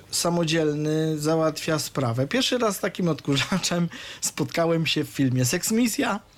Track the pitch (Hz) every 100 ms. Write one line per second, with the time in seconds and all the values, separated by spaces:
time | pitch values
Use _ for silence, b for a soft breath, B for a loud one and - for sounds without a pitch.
0 | - - 175 175 165 165 156 147 151 156
1 | 160 156 151 160 160 156 - 151 - -
2 | 127 113 139 247 254 247 226 190 202 -
3 | 175 147 - 139 - 185 - 175 170 B
4 | B B - - 147 - 165 165 151 151
5 | 135 - 135 127 127 180 - 220 240 233
6 | 240 202 -